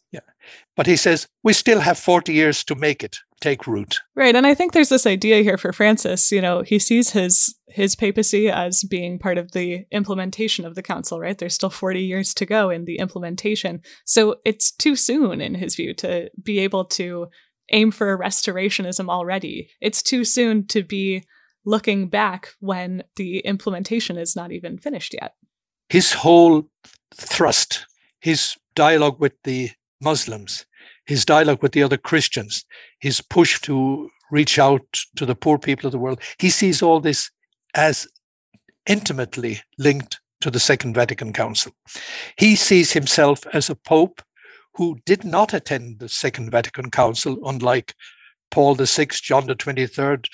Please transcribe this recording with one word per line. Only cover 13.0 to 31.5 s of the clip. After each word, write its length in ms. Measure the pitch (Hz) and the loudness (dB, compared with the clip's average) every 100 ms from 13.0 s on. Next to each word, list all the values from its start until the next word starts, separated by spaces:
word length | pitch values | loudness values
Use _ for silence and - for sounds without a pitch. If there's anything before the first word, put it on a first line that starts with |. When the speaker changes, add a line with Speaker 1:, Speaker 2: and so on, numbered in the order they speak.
| 185 180 170 180 214 214 180 170 - - | -8 -8 -10 -6 -4 -4 -6 -10 -16 -12
Speaker 2:
So 360 | - 226 214 - | 0 2 2 0
it's 280 | 220 214 - | -4 -2 -4
too 240 | - 311 269 | 0 0 0
soon, 440 | - 285 226 156 | 0 0 0 -2
in 140 | 110 | -6
his 220 | 180 170 - | -6 -6 -6
view, 180 | - | -6
to 340 | - 180 175 - - | -8 -6 -6 -6 -10
be 160 | 214 202 | -4 -2
able 280 | 196 196 185 | -2 -4 -4
to 420 | - 180 175 170 _ _ _ _ | -6 -6 -10 -12 _ _ _ _
aim 220 | 214 220 | 2 2
for 200 | - 202 | 2 -2
a 60 | 190 | -2
restorationism 920 | 190 - - 185 196 - 180 185 180 | -2 -2 -4 -4 -4 -4 -4 -6 -4
already. 600 | 180 175 190 165 - - _ | -4 -4 -6 -8 -12 -14 _
It's 220 | 214 - | -4 -2
too 220 | - 254 | -2 0
soon 420 | 226 247 233 220 202 | 0 2 2 0 0
to 140 | 214 | -4
be 400 | 185 196 196 185 - _ _ _ | -4 -4 -4 -6 -10 _ _ _
looking 440 | 202 214 220 196 185 | -4 -2 0 -2 -2
back 420 | 208 208 185 - _ | 0 -2 -4 -14 _
when 440 | 196 185 180 185 - - | -8 -6 -6 -10 -10 -10
the 220 | 185 185 | -8 -6
implementation 800 | - 196 214 180 196 233 - 175 | -6 -6 -6 -8 -4 -4 -4 -6
is 160 | 170 | -6
not 180 | 180 175 | -6 -10
even 260 | 175 170 185 | -12 -12 -12
finished 360 | 294 226 - | -10 -10 -12
yet. 200 | - - - _ _ _ _ _ | -12 -14 -16 _ _ _ _ _
Speaker 1:
His 240 | 185 - | 2 2
whole 560 | - 165 170 170 156 151 _ - _ _ | 2 6 8 8 6 2 _ -20 _ _
thrust, 720 | - - - 156 - - - - _ _ _ | -16 -6 0 2 2 -2 -6 -12 _ _ _
his 360 | 160 151 - - _ | -2 -2 -2 -8 _
dialogue 460 | - 151 160 147 135 | 2 4 6 2 2
with 140 | 143 - | -2 -2
the 260 | 139 127 120 - _ _ | -8 -6 -8 -12 _ _
Muslims, 640 | 147 147 - 107 95 - - _ - _ - | -2 -2 -4 -10 -12 -14 -16 _ -20 _ -4
his 180 | 135 | -2
dialogue 380 | - 151 151 | 4 4 4